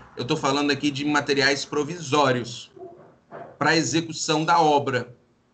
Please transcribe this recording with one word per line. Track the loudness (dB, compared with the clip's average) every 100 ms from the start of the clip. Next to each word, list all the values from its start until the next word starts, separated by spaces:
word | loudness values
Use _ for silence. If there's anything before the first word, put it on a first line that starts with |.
| -14 -8
Eu |
tô | -4 0
falando | 0 0 0
aqui | 0 -2
de | -2
materiais | 0 0 2 2 2 0
provisórios | -2 -4 -4 -6 0 2 4 2 -4 -12 -16 -18 -20 -20 -20 _ _ -18 -18 -2
pra | 2 2
execução | 2 -2 -2 -6 -2 0
da | 2 4
obra, | 4 4 2 -2 -4 -12 _ _ _